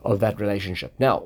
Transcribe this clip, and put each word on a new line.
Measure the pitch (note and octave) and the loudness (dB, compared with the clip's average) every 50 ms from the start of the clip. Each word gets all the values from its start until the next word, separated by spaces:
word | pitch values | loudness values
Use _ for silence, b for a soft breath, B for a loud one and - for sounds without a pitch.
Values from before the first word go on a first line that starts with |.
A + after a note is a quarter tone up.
| - | -2
of | - G#2+ G2 | 0 2 2
that | A2+ A2 G2+ - | 2 0 0 0
relationship. | G#2 G#2 G2+ G2+ F#2+ F#2+ F2+ - - - - - | -2 -2 -2 -2 -4 -6 -8 -8 -10 -8 -4 0
Now, | C3 C3 G#2 C#2 - | 2 2 2 2 -2